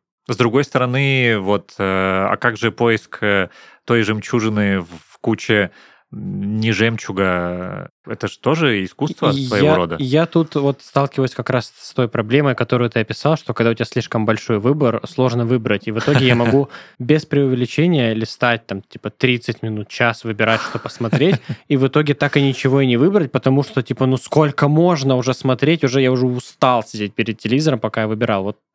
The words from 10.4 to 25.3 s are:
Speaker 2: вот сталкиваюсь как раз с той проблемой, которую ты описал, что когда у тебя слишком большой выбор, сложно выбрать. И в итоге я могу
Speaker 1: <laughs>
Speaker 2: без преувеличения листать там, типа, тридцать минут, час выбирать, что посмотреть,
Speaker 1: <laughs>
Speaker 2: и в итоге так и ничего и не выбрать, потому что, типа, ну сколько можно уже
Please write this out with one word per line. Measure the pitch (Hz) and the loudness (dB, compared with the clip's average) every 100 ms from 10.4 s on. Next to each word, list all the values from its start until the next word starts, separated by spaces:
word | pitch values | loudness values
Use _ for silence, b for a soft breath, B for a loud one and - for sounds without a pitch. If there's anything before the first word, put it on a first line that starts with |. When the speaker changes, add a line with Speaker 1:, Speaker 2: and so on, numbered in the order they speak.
| 160 147 | 0 0
Speaker 2:
вот | 139 135 | -2 -2
сталкиваюсь | - - 139 - 131 - | -4 -2 -2 0 -2 -2
как | 120 | -2
раз | 123 - - | -2 -4 -12
с | - | -8
той | - 120 | -2 -2
проблемой, | - 107 135 143 120 | -2 0 2 2 0
которую | 117 123 120 | 0 0 0
ты | 117 | -2
описал, | 107 - 147 160 | -2 -2 0 0
что | - | -2
когда | 117 117 | 0 0
у | 113 | 0
тебя | 117 | -2
слишком | - - 117 107 | -4 -4 -2 0
большой | 110 - 110 | -2 -2 0
выбор, | 113 147 131 113 - | 0 2 0 0 -4
сложно | - 127 120 117 | -2 0 0 0
выбрать. | 127 110 101 - | -2 0 -4 -2
И | |
в | 107 | -4
итоге | 143 147 131 | 0 2 4
я | 120 | 4
могу | 120 135 135 - | 4 4 2 -6
Speaker 1:
<laughs> | - - | -20 -8
Speaker 2:
без | 123 151 151 | 0 0 2
преувеличения | 143 139 127 123 - 170 160 117 | 0 2 0 -2 0 2 2 2
листать | 110 113 - 123 113 - | 0 -4 0 0 0 -4
там, | 98 | -12
типа, | - - 107 | -12 -12 -12
тридцать | - 127 123 - 117 | -2 0 0 -2 -6
минут, | 113 107 104 | -6 -8 -8
час | - 120 113 | 0 0 0
выбирать, | 117 104 110 110 | -6 -2 2 2
что | - - | -2 -8
посмотреть, | - - 113 - 160 160 - | -10 -6 -2 2 2 2 -4
Speaker 1:
<laughs> | - - | -12 -2
Speaker 2:
и | 139 | 0
в | 131 | 2
итоге | 147 151 139 | 2 0 0
так | 143 147 | 0 2
и | |
ничего | 139 131 135 135 | 0 0 0 2
и | 135 | 2
не | 120 | 4
выбрать, | 160 202 143 | 4 2 0
потому | - - 135 | 0 2 2
что, | 139 - | 0 -4
типа, | 117 - 131 | -4 -2 0
ну | 131 | 0
сколько | - - 151 - 143 | 0 2 2 2 2
можно | 151 175 165 135 127 | 4 2 2 0 0
уже | 120 | 0